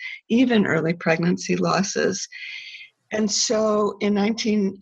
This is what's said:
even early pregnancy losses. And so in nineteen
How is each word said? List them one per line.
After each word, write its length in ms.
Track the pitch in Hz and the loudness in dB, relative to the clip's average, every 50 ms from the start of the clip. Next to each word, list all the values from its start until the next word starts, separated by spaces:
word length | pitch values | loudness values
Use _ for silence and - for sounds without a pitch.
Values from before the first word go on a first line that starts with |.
| - - - - _ - | -12 -14 -14 -12 _ 0
even 380 | 220 233 262 254 240 214 196 | 2 4 4 4 4 4 4
early 280 | - - 160 151 165 170 | 4 2 0 0 0 -2
pregnancy 600 | 170 - 170 160 160 165 175 185 190 - - 180 | -2 0 0 0 2 2 0 0 0 -2 -2 -2
losses. 720 | 180 180 170 165 165 196 - - - - - 190 190 - - - - - - - - - - - - - - _ _ _ - - | 0 0 0 0 0 0 0 0 0 0 0 0 -2 -8 -12 -14 -16 -16 -14 -16 -16 -16 -16 -18 -20 -20 -20 _ _ _ -8 -2
And 160 | 214 220 202 | -2 0 0
so 680 | 208 - - - 233 214 220 214 208 208 214 202 - - | 0 0 0 0 0 0 2 2 2 2 0 0 -2 0
in 140 | - 202 208 | 0 0 2
nineteen 680 | 202 202 214 233 226 - 226 208 214 202 190 190 - | 2 2 2 0 0 0 0 2 2 2 0 -2 -6